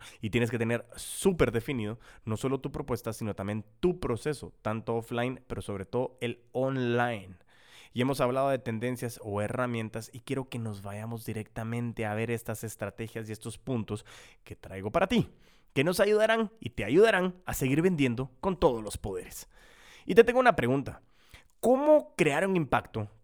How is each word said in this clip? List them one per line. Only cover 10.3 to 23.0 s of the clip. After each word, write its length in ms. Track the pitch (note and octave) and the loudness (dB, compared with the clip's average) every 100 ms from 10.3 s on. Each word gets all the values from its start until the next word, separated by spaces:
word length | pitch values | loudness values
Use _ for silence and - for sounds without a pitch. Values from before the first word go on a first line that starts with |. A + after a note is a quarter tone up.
| C3+ B2+ | -6 -4
que 100 | A#2+ | -6
nos 240 | A2 G2+ | -6 -8
vayamos 420 | G2 G#2 A2+ A#2 A2 | -10 -8 -8 -8 -8
directamente 800 | G#2+ G#2 A2+ A2 A#2 A#2+ A2 A2 | -8 -8 -8 -6 -4 -4 -4 -4
a 80 | |
ver 160 | G#2+ A#2 | -2 -2
estas 340 | A#2 - G#2+ | -4 -4 -8
estrategias 640 | A2 - G2+ - A2+ A2+ G#2+ | -8 -8 -10 -8 -10 -8 -10
y 40 | |
estos 260 | G#2 A#2 - | -10 -10 -10
puntos 480 | - A#2+ G2+ G#2 - - - - | -4 -4 -2 -8 -8 -20 -20 -20
que 120 | - - | -18 -18
traigo 360 | - G2 G2+ | -14 -8 -2
para 160 | E3+ F#3+ | 0 4
ti, 240 | A#3 - - - - _ | 2 2 -6 -20 -20 _
que 100 | C3 | 0
nos 160 | D#3 F#3 | 2 4
ayudarán 520 | G3+ G#3+ A3 A3+ G#3+ - | 4 6 4 2 0 -4
y 120 | - | -10
te 120 | - | -4
ayudarán 580 | G#2 E3 A3+ F#3+ F3+ - - | 4 6 8 6 0 -2 -8
a 80 | - | -2
seguir 260 | C3+ C#3+ | 2 4
vendiendo 480 | F#3 D#3 B2+ A#2 C3+ - | 4 4 2 2 -4 -4
con 200 | G3 F3+ | -4 4
todos 240 | D#3+ A2+ | 2 2
los 160 | G#2 - | -6 -8
poderes. 500 | G#2+ F#2 - - - - - - - - - | -8 -8 -8 -16 -18 -20 -20 -20 -20 -16 4
Y 80 | |
te 100 | G3+ | 6
tengo 160 | A#3 B3 | 6 6
una 160 | B3 D#3 | 4 4
pregunta. 460 | A#2+ C#3 A2 - _ _ _ - _ - | 2 0 -2 -12 _ _ _ -20 _ -2
¿Cómo 540 | A3+ C4 D4+ D4+ D4+ - | 2 4 6 6 4 0
crear 300 | D3+ D3 G3 | 2 2 2
un 80 | F#3 | 0
impacto 540 | C3+ A#2+ - A2 | 2 0 -2 -8